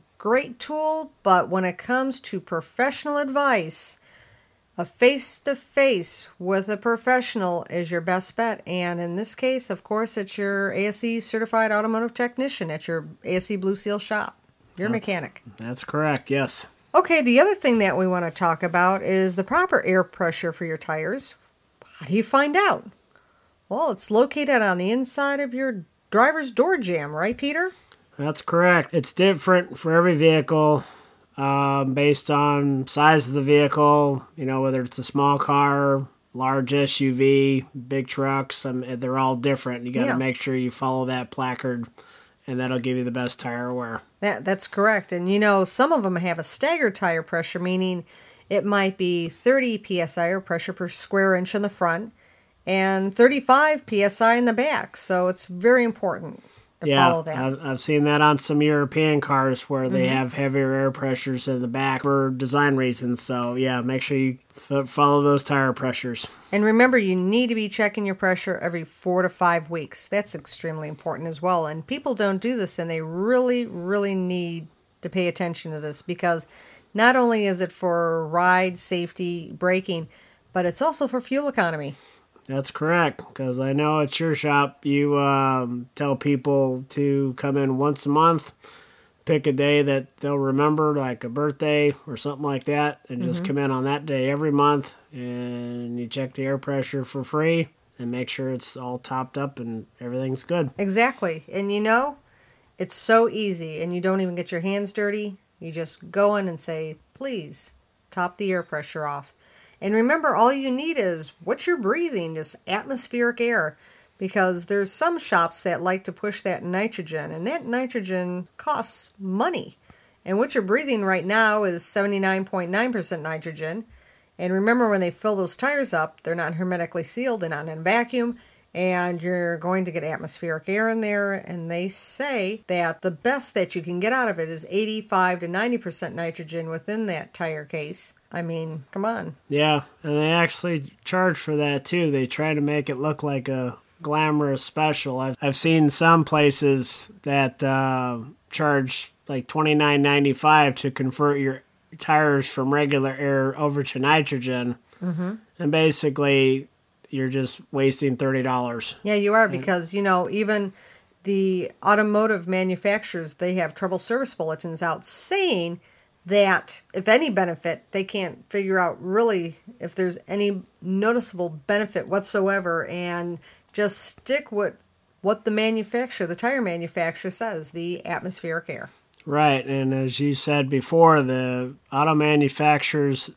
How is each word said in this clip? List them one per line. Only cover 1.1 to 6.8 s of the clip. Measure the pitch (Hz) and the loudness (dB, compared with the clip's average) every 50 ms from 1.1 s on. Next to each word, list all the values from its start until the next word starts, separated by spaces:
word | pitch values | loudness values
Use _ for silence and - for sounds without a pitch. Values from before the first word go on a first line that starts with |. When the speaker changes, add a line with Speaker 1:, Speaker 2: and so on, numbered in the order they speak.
| _ _ | _ _
Speaker 1:
but | _ 196 185 180 - - | _ 4 4 4 4 2
when | 175 185 185 | 0 0 0
it | 180 175 - | -2 -4 -6
comes | - - 247 254 262 269 254 - | -4 -2 0 0 0 -2 -4 -6
to | - - - 185 | -8 -8 -8 -8
professional | - - 175 165 160 - - - 254 277 277 - - 302 294 | -6 -6 -6 -6 -6 -8 -4 -2 -2 -2 -2 -4 -6 -4 -2
advice, | 285 294 269 262 285 285 277 254 208 160 160 156 - - - - - _ _ - - - _ _ _ _ _ _ _ _ _ _ | -2 -2 -2 0 0 2 2 2 2 0 -2 -2 -2 -2 -2 -4 -6 _ _ -20 -20 -20 _ _ _ _ _ _ _ _ _ _
a | - 170 | -8 -8
face-to-face | - - - 240 254 285 269 - - - - - 285 277 269 - - - 285 277 269 240 180 170 - - - - - _ _ | -8 -2 4 4 4 4 4 0 -2 -2 -2 -2 -4 -6 -6 -8 -4 2 4 4 4 4 2 0 -2 -2 -4 -6 -10 _ _
with | 180 180 196 190 190 208 | -2 0 0 0 0 -2
a | 214 | -6
professional | 202 | -2